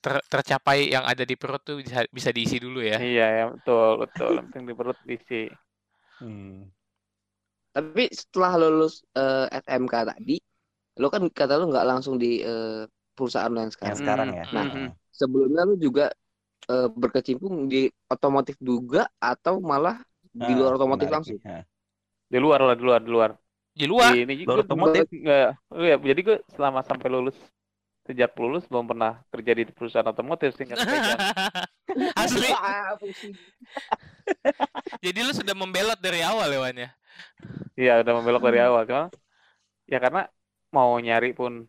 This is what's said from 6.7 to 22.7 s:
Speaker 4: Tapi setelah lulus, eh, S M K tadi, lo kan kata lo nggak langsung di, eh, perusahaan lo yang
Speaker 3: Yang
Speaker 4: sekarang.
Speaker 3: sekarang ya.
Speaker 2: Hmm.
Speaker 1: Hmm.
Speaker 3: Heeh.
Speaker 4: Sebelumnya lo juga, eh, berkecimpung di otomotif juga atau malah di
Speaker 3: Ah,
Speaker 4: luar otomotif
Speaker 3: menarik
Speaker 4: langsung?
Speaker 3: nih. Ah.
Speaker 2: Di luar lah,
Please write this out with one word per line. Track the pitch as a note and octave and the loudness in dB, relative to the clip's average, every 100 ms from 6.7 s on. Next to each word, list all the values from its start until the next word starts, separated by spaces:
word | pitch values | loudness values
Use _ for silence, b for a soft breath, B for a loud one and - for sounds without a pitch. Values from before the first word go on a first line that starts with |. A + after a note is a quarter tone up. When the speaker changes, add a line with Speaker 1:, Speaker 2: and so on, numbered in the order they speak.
| _ _ _ _ _ _ _ _ _ _ | _ _ _ _ _ _ _ _ _ _
Speaker 4:
Tapi | C#3 D#3 F3 B3 | -8 -4 -2 -2
setelah | - - F#3 F3+ F3 | -4 -8 0 2 4
lulus, | D#3+ D#3 D#3+ - _ | 4 4 2 -2 _
eh, | C3 C3+ C3+ C3 | -2 0 0 -2
S | C3 - | -6 -4
M | C3 | -4
K | B2+ A#2 | -2 -2
tadi, | G#2+ - A#2+ E3 _ _ _ _ _ - | -4 -6 -6 -6 _ _ _ _ _ -4
lo | C#3 | -2
kan | G#3 F3 | 0 -2
kata | - C#3 C#3+ | 0 2 2
lo | F3 | 2
nggak | C3 | 2
langsung | A#2+ B2+ C3+ B2+ | 2 0 -2 -2
di, | A#2+ A#2 | 0 0
eh, | A2+ A2+ A2+ A2 A2 _ _ | -2 -4 -6 -8 -12 _ _
perusahaan | - B2 A#2+ A#2 | -6 -4 -2 -2
lo | A#2 | -2
yang | A2 | -4
Speaker 3:
Yang | - | -6
Speaker 4:
sekarang. | G2+ G#2 | -6 -4
Speaker 3:
sekarang | G#2 G#2+ G#2 | -2 0 -2
ya. | F2+ E2 | -6 -6
Speaker 2:
Hmm. | A2+ | -4
Speaker 1:
Hmm. | C3+ | -4
Speaker 3:
Heeh. | C3+ C3 - _ | -6 -10 -12 _
Speaker 4:
Sebelumnya | - C3+ C3 C3 D#3 F3+ | -2 0 4 4 4 2
lo | G3 | 2
juga, | D3+ B2 C#3+ - _ _ _ _ - | 2 2 0 -2 _ _ _ _ -2
eh, | B2+ B2 | 0 0
berkecimpung | A2+ B2 C3 C3 B2+ F#3+ F3 C3+ | 0 0 0 -2 -4 -4 -4 -2
di | C3 C3+ _ _ | 0 0 _ _
otomotif | C3+ C#3+ C#3 C3 C3+ | -2 2 2 0 -6
juga | B2+ A#2+ B2 D#3 - _ | -4 -4 0 0 0 _
atau | A#2+ B2 E3 F#3+ | -4 -2 -2 -2
malah | E3+ C#3 D#3+ A#3 - _ _ | 0 0 0 -4 -16 _ _
di | A#2 A#2+ | -8 0
Speaker 3:
Ah, | B2+ | 2
Speaker 4:
luar | C3 C3 | 2 2
otomotif | C3+ C3+ | 2 0
Speaker 3:
menarik | C#3+ D#3 | 0 -2
Speaker 4:
langsung? | D3 G#2 | -4 -12
Speaker 3:
nih. | G#2 | -12
Ah. | E2+ E2+ _ _ _ _ _ _ | -14 -16 _ _ _ _ _ _
Speaker 2:
Di | B2+ | 0
luar | D3 C#3 | 4 6
lah, | C3 | 4